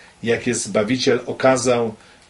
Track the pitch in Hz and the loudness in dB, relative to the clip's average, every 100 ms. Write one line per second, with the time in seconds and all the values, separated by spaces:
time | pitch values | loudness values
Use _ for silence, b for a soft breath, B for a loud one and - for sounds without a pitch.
0 | b b 113 117 127 113 107 104 104 127 | b b -4 -2 -2 -4 -2 -2 0 0
1 | 135 120 - - 131 127 123 120 113 107 | 2 0 -2 0 2 2 2 0 0 -6
2 | b b | b b